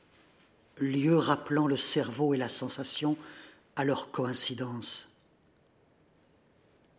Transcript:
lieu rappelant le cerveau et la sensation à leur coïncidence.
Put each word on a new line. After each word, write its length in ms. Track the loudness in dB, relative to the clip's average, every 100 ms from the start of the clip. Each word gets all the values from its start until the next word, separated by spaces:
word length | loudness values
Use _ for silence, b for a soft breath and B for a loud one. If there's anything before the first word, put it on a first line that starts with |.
| _ _ _ _ _ _ _ -6
lieu 360 | -2 0 4 4
rappelant 520 | 4 0 0 0 2
le 100 | 4
cerveau 560 | 4 4 0 0 0
et 40 | 2
la 120 | 2
sensation 680 | 0 0 -2 -4 -2 -2 -2 B B B B B -2
à 100 | 0
leur 240 | -2 -4
coïncidence. 1000 | -4 -2 0 -2 -4 -6 -4 -4 -4 -6 -18 _ _ _ _ _ _ _ _ _ _ _ _ _ _ _ _ _